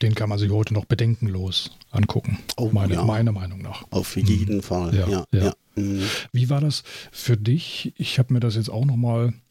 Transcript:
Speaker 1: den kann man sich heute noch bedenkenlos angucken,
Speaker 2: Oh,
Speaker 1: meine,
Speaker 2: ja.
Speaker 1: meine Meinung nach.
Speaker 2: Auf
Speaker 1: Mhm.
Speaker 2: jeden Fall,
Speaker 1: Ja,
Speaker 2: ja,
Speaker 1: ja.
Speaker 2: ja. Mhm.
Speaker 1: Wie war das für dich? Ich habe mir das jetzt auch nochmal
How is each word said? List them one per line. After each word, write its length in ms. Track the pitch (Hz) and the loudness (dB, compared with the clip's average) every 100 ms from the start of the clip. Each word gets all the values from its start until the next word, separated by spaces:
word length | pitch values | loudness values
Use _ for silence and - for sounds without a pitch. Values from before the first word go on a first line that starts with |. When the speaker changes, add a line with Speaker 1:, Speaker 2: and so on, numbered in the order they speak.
Speaker 1:
den 140 | 113 | 0
kann 160 | 110 107 | 2 0
man 80 | 101 | 0
sich 120 | 104 | 2
heute 220 | 104 107 | 2 2
noch 140 | 107 - | 0 0
bedenkenlos 840 | 104 117 113 110 92 92 - - - - | 2 2 2 -2 -2 -4 -4 -6 -12 -4
angucken, 480 | 101 104 117 - - - - | 0 2 2 -2 -4 -4 -4
Speaker 2:
Oh, 140 | 110 | 0
Speaker 1:
meine, 220 | 107 98 | 2 2
Speaker 2:
ja. 100 | 85 | 2
Speaker 1:
meine 260 | 113 110 117 | 2 2 2
Meinung 280 | 101 92 92 | 0 -4 -10
nach. 240 | 98 - - | -10 -12 -4
Speaker 2:
Auf 260 | - - - | -4 -2 0
Speaker 1:
Mhm. 80 | |
Speaker 2:
jeden 380 | 101 107 98 101 | 2 2 2 -2
Fall, 320 | - 90 87 | -2 -2 2
Speaker 1:
Ja, 120 | 95 92 | 2 2
Speaker 2:
ja, 180 | 95 - | 0 2
Speaker 1:
ja. 120 | 98 | 2
Speaker 2:
ja. 80 | 95 - _ - | 2 0 _ -4
Mhm. 260 | 98 98 101 - - | -2 0 -2 -4 -4
Speaker 1:
Wie 160 | 123 127 | 0 2
war 140 | 143 | 2
das 200 | 151 - - - - | 0 -2 -8 -18 -18
für 240 | - - 113 | -6 0 0
dich? 560 | 107 151 - - - - | 2 0 -2 -8 -8 -6
Ich 200 | - - | -4 0
habe 140 | 123 | 2
mir 80 | 123 | 2
das 140 | 117 107 | 2 0
jetzt 140 | 107 | -2
auch 160 | 107 139 | 0 0
nochmal 480 | 120 120 117 120 117 - | 2 2 2 0 -2 -10